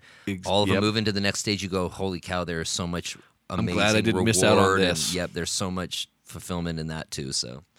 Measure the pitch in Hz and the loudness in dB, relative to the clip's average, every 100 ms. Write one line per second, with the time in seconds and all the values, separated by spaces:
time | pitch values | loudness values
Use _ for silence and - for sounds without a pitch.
0 | - - - 92 92 98 101 98 104 110 | -20 -14 -8 -6 0 2 4 4 2 2
1 | 107 101 98 - 110 98 95 92 87 - | 0 0 0 -2 -2 -2 -2 -2 -2 -4
2 | 95 87 - 90 85 82 82 - 87 87 | -4 -4 -4 -4 -2 -4 -4 -4 -4 -4
3 | - - - _ - 92 87 90 104 107 | -6 -12 -18 _ -8 -4 -2 2 4 4
4 | 113 95 110 107 107 98 95 95 92 82 | 4 2 4 4 6 6 6 4 2 0
5 | 71 87 85 87 85 - 95 92 85 - | -2 -2 -4 -4 -4 -4 -4 -4 -6 -8
6 | - _ - 82 - 90 85 80 80 80 | -10 _ -18 -16 -6 -4 -4 -4 -6 -8
7 | - - 67 - 60 65 - | -8 -8 -6 -6 -6 -12 -20